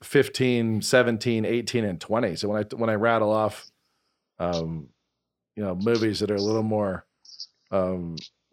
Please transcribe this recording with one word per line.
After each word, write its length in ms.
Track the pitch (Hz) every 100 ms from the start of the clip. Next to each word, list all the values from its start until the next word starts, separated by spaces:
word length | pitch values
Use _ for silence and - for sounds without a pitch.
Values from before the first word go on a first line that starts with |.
fifteen, 800 | - 143 131 - 131 120 113 110
seventeen, 600 | 98 127 120 113 123 113
eighteen, 400 | 107 117 107 123
and 160 | 107 87
twenty. 360 | - 110 117 80
So 120 | 101
when 160 | 107
I, 120 | 104 -
when 140 | 113
I 40 |
rattle 360 | 107 117 113 107
off, 380 | 107 107 - - _ _ _ _ _ _ _
um, 520 | 87 85 82 80 69 _ _ _ _ _ _ -
you 80 |
know, 100 | 101
movies 460 | 90 107 117 110 95
that 100 | 101
are 60 | 104
a 40 |
little 200 | 101 110
more, 440 | 110 107 104 92 _ _ - - - _ _
um, 460 | 98 92 92 85 80 - _ _